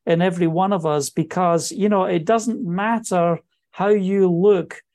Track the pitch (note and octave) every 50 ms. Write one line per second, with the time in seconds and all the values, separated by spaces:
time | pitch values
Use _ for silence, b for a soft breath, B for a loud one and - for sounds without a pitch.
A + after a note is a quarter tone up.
0 | _ - E3 E3 F3+ F#3+ F3 F3 F3 D#3+ D#3+ F3 F#3+ G3 G#3 F3+ D#3+ D#3 D3+ D3
1 | C#3+ - - E3+ D#3 D#3 - F3+ F#3 F3 E3+ E3 D#3+ - - - F#3 G#3+ G#3 F#3+
2 | F#3 F#3+ F3+ E3+ D#3 G3 A3 A3+ A3 A#3 A3 - A#3+ E3+ E3+ F#3+ G3+ A3 A#3 A3+
3 | A3+ - F#3+ F3+ E3+ F3 E3+ - - _ _ _ _ _ - - F#3 G#3 G#3 G#3
4 | F#3+ F#3 G3 G3+ F#3+ F3+ E3+ E3+ F#3 G#3 G3+ F3+ D3+ - - - - _